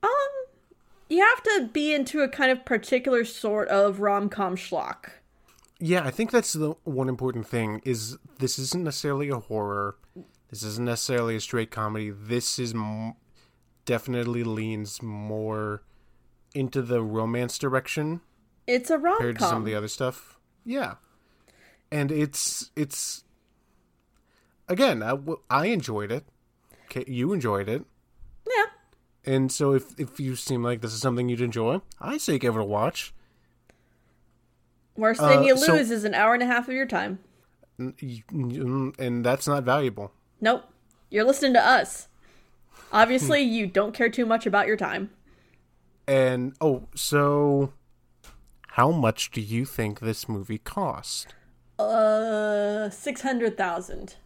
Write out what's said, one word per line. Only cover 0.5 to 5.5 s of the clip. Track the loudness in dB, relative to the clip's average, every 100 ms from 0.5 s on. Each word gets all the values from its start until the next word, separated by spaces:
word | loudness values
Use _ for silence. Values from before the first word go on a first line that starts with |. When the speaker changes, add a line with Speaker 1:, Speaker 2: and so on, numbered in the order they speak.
| _ _ _ _ _ _
Speaker 1:
you | 4
have | 6 4
to | 2 0 0
be | -2 0
into | 0 0 0
a | -2
kind | 2 2
of | 2 0
particular | -4 0 0 2 0 0
sort | -4 -2 -2 2
of | 4 4 4
rom-com | 2 2 0 -2 -4 -4
schlock. | -4 -6 -4 -8 -14 -20 _ _ _